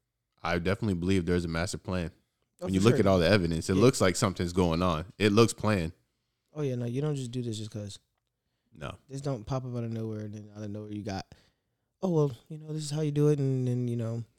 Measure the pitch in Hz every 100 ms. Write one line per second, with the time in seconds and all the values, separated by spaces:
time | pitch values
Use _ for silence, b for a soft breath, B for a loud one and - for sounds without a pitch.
0 | _ _ _ _ 85 87 87 101 110 87
1 | 90 98 85 87 85 82 87 - - 92
2 | 82 - _ _ _ _ 180 95 110 143
3 | 98 92 82 104 85 82 90 95 123 -
4 | 95 92 104 87 87 90 87 82 90 78
5 | 92 - 104 104 113 - 107 101 82 -
6 | _ _ _ _ _ 151 143 123 120 127
7 | 151 143 123 127 120 107 107 107 101 -
8 | _ _ _ _ _ _ _ - 73 95
9 | - 135 143 120 110 127 127 120 117 113
10 | 110 107 107 107 104 104 104 104 107 104
11 | 98 95 - b b b b b b _
12 | 180 160 143 117 - 156 156 156 147 151
13 | 151 143 147 143 135 131 123 123 120 120
14 | 113 117 113